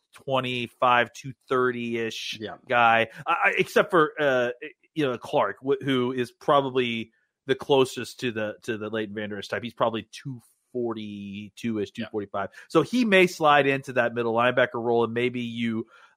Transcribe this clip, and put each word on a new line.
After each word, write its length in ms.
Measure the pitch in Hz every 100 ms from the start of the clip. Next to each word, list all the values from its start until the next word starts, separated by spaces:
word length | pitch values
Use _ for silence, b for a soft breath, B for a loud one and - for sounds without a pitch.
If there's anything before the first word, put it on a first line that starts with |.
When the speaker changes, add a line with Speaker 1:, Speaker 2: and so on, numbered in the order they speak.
| _
Speaker 1:
twenty-five, 1000 | - - 131 127 123 117 - 127 123 117
two 180 | - 139 123 -
thirty-ish 880 | 131 127 120 120 117 113 - - 110
Speaker 2:
Yeah. 180 | 104 87 -
Speaker 1:
guy, 400 | 123 117 113 113 B 151
I, 60 |
I, 220 | 175 202 190
except 320 | 185 - 190
for, 220 | 180 151 151
uh, 300 | 147 127 123 - 151 - _
you 100 | 160
know, 140 | 139 117
Clark, 380 | - 147 104 101 131
wh-, 160 | 139
who 300 | 135 131 123
is 180 | 131 120
probably 800 | _ - 147 139 127 120 117 110 _ _ _ -
the 100 | 131
closest 640 | - 139 131 - 113 -
to 100 | 131
the, 240 | 110 107 95
to 140 | - 107
the 100 | 107
Leighton 280 | 110 110 104
Vander 220 | 104 104
Esch 100 | -
type. 160 | 104
He's 100 | 113
probably 320 | - 120 110 104
two 280 | - 143 123 _ _ _
forty-two-ish, 1200 | 123 120 110 107 104 101 98 104 - 117 107 98 -
Speaker 2:
Yeah. 80 |
Speaker 1:
two 60 | 110
forty-five. 400 | 107 101 101 95 B B
So 140 | 165
he 220 | 151 240
may 220 | 233 190 180
slide 400 | - 151 147 139
into 280 | 139 135
that 200 | 123 117
middle 200 | 117 117
linebacker 400 | 113 120 127 123
role, 280 | 120 117 117
and 100 | 117
maybe 280 | 117 123 123
you, 460 | 120 117 117 113 - b b